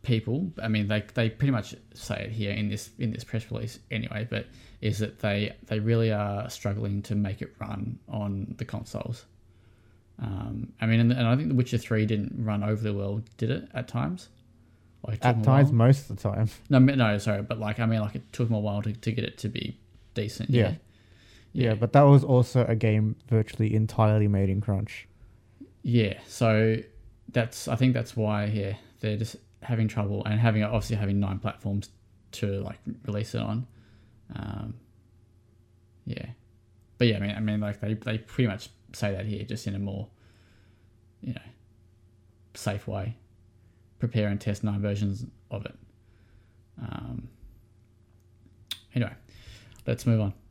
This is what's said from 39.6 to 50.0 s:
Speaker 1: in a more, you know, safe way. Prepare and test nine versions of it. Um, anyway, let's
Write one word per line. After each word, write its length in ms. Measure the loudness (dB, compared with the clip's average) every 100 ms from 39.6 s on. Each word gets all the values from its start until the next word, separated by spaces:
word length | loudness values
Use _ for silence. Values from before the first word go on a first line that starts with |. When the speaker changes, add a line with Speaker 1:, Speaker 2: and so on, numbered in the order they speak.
| -6
Speaker 1:
in 80 |
a 40 | -6
more, 300 | -6 -6 -10 _ _ _ _ _ _ _ _ _ _ _
you 140 | -10
know, 60 | -10 -14 -20 _ _ _ _ _ _ _ _ _
safe 340 | -10 -8 -6 -8
way. 260 | -6 -6 -10 _ -20 -20 _ -20 _ _ _
Prepare 300 | -2 0 0
and 120 | -2
test 220 | -4 -2
nine 180 | -2 -2
versions 440 | -2 0 -2 -2 -10 -14 _
of 140 | -10 -10
it. 80 | -16 -20 _ _ _ _ -20 _ _ _ -12
Um, 480 | -10 -10 -10 -10 -12 -20 -20 -20 _ _ _ _ _ _ _ _ -20 _ -18 -18 _
anyway, 180 | -2 -2 -6 -20 -20 -20 -20 -20 -10 -6
let's 200 | -2